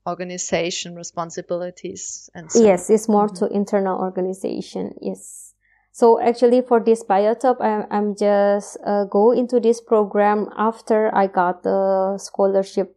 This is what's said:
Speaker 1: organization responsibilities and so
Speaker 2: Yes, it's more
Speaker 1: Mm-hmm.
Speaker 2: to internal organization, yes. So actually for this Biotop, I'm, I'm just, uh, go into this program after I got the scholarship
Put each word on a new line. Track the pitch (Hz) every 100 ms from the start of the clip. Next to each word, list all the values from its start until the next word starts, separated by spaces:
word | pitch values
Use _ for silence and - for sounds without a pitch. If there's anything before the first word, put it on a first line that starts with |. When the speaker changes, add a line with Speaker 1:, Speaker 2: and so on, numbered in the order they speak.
Speaker 1:
organization | - 175 180 180 - 165 170 - 175 170
responsibilities | 170 - 170 180 175 175 180 180 175 190 - - -
and | 175 165
so | 233
Speaker 2:
Yes, | 220 175 -
it's | 220 220
more | 208 208
Speaker 1:
Mm-hmm. | 185 202
Speaker 2:
to |
internal | 202 202 202 196 185
organization, | 185 185 185 185 - - 190 190 190 -
yes. | 190 190 - - - _ _ _ _
So | - 233 226
actually | 233 233 240 254
for | 254 233
this | 220 226
Biotop, | - 196 208 233 262 247
I'm, | 220 208 214
I'm | 208 208 202
just, | 208 202 202 202 202 -
uh, | - 202
go | 202 202 220
into | 247 247 247
this | 220 233
program | - 220 202 202 208 208 196 -
after | 220 226 - 220 214
I | - 190
got | 190 180 180
the | 190 196 190 190 190 196
scholarship | - - 196 196 196 - 180